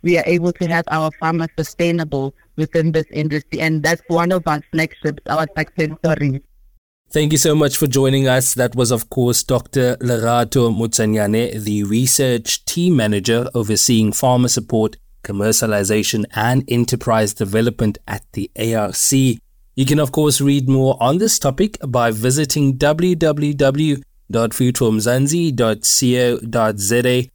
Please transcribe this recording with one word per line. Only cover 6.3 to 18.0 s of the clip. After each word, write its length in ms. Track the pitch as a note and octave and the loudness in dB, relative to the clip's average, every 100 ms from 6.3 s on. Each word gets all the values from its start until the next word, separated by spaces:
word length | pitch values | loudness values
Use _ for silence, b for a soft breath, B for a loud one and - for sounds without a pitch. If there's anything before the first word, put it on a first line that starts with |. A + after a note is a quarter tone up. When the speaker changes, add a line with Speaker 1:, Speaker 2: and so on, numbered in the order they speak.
| C3+ _ _ - _ _ _ _ | -2 _ _ -20 _ _ _ _
Speaker 2:
Thank 240 | D#3 D3+ | -2 2
you 40 | D3+ | 2
so 180 | D#3+ D3+ | 2 2
much 200 | D3 C3+ | 2 2
for 100 | D3+ | 0
joining 400 | C3+ C3+ C3+ C3+ | 2 2 2 2
us. 260 | B2+ C3 | 2 0
That 220 | - B2 A#2 | 0 -2 2
was, 160 | A#2+ | 0
of 180 | A#2 - | 0 -2
course, 340 | - B2 A#2+ | 0 0 0
Doctor 540 | - B2+ - C#3 B2 B2 | 0 -2 0 0 0 0
Lerato 760 | A#2+ A#2+ A#2 A#2+ A#2 C#3 A#2+ | -2 0 0 0 2 2 2
Motsanyane, 880 | A2 A#2 A2+ A2 G#2+ G#2 A2 A#2 A2 | 2 -2 0 0 2 0 0 -2 -4
the 220 | G#2 G#2 | -4 -4
research 800 | G2+ A2 C3 - C3 A#2+ A2 - | 0 0 0 0 0 0 -2 -6
team 320 | - - F3 D#3 | -4 -2 2 2
manager 540 | G#2+ G#2 G2 A#2 A#2+ | 2 0 0 0 0
overseeing 600 | A#2+ G#2 G#2+ - A#2 G#2+ | -4 -2 0 2 2 2
farmer 340 | F#2+ C3 B2+ B2 | 0 2 2 2
support, 480 | - A2 A#2 A2 - _ - | 0 -2 -2 -2 -4 _ -20
commercialization, 1000 | - G2+ G#2 A2 A2+ G#2 G2 G#2+ G#2 A2+ G#2 - | -10 -2 0 0 0 0 0 0 0 -2 -4 -2
and 280 | A2 B2+ C3 | 0 0 0
enterprise 640 | A#2+ A#2 A#2+ - A2 G#2+ | 0 0 -2 0 0 0
development 640 | - G2+ G#2+ A2+ A2 A2 G2+ | -2 -2 0 0 0 -2 -4